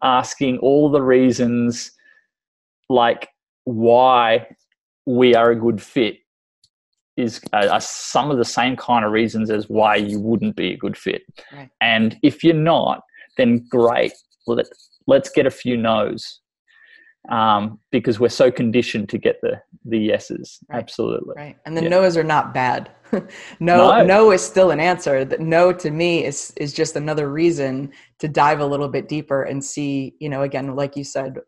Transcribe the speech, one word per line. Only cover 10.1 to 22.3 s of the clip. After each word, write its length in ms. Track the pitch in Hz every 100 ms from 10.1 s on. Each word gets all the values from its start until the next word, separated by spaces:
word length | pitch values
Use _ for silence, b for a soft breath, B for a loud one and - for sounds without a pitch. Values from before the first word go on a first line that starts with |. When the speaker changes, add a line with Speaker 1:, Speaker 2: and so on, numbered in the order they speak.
| 104
Speaker 1:
wouldn't 380 | 104 113 107 -
be 160 | 90
a 40 | 95
good 200 | 101 101
fit. 260 | - - - - B
Speaker 2:
Right. 180 | 143 135 _
Speaker 1:
And 360 | 113 113 110 104
if 200 | 147 131
you're 120 | 165
not, 480 | 160 156 156 - - - B B -
then 300 | 123 120 120
great. 420 | 127 117 123 117 - _ _ -
Let, 200 | 117 - - _ _ -
let's 240 | 135 131
get 160 | - 135
a 40 |
few 260 | - 127 120
no's. 640 | 113 113 107 - - - _ _ b b b b b b -
Um, 480 | 117 110 104 104 110 _
because 300 | 127 110 110
we're 80 | 120
so 220 | - 131
conditioned 580 | 127 120 117 117 117 101
to 100 | 110
get 220 | - -
the, 200 | 117 110 _ _
the 140 | - 113
yeses. 600 | 107 104 - - - - _
Speaker 2:
Right. 100 | 135
Speaker 1:
Absolutely. 560 | - - 113 113 - -
Speaker 2:
Right. 200 | 147 -
And 120 | - 160
the 60 |
Speaker 1:
Yeah. 40 | 165
Speaker 2:
no's 280 | 180 190 165
are 80 |
not 280 | 156